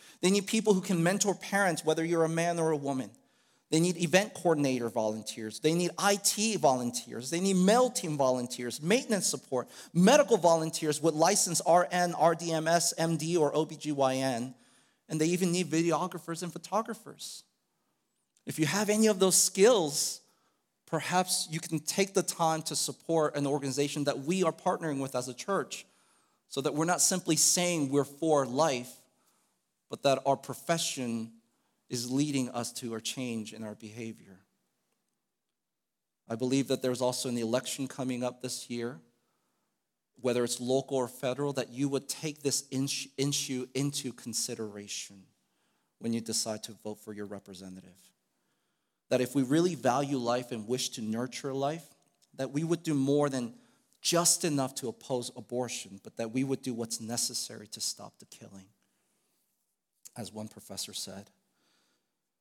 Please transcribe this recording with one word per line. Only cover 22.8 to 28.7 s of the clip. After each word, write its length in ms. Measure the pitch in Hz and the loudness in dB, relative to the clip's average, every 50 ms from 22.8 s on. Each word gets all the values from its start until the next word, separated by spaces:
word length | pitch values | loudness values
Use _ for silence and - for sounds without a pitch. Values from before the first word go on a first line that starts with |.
| - 151 135 - _ - 165 160 151 147 - | -4 -4 -6 -8 _ 0 2 2 2 2 2
an 140 | 147 143 139 | 0 0 0
organization 560 | 147 139 139 135 123 143 147 143 - 156 143 | 0 -2 -2 -2 0 0 0 0 -2 -2 -2
that 160 | 143 120 135 | -2 -2 -2
we 240 | 135 151 185 185 175 | -2 -2 0 2 2
are 80 | 160 | 0
partnering 480 | 160 - - 185 - - 165 156 139 135 | 0 0 0 -2 -2 0 -2 -4 -4 -4
with 160 | 135 131 - | -4 -4 -4
as 100 | 127 120 | -4 -4
a 80 | 127 123 | -6 -8
church, 500 | - - - 196 170 131 - - - - _ _ _ _ _ _ _ _ _ _ _ _ _ | -8 -4 -2 -2 -2 -2 -4 -8 -12 -14 _ _ _ _ _ _ _ _ _ _ _ _ _
so 120 | - 139 | -4 -2
that 120 | 135 147 | -2 0
we're 120 | 131 147 160 | 0 0 2
not 160 | 175 180 - | 2 2 2
simply 340 | - - 190 180 - 175 160 | 2 2 2 0 0 0 2
saying 560 | - - - - 180 175 175 175 160 143 131 | 4 4 4 4 2 2 2 2 0 0 2
we're 140 | 139 143 135 | 2 2 2
for 420 | 143 143 - 165 165 151 143 135 | 0 -2 -2 2 4 4 4 2
life, 460 | 120 123 139 160 156 | 2 2 2 2 2